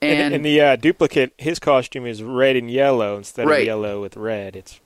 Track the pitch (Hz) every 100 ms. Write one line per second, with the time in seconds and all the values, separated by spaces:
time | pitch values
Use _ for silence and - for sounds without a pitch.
0 | 147 151 147 147 151 147 147 127 151 -
1 | 156 151 127 - 143 - - 135 123 135
2 | 123 107 110 127 135 127 117 127 139 127
3 | 104 101 101 - 147 151 113 110 104 101
4 | 101 - 110 107 98 92 - -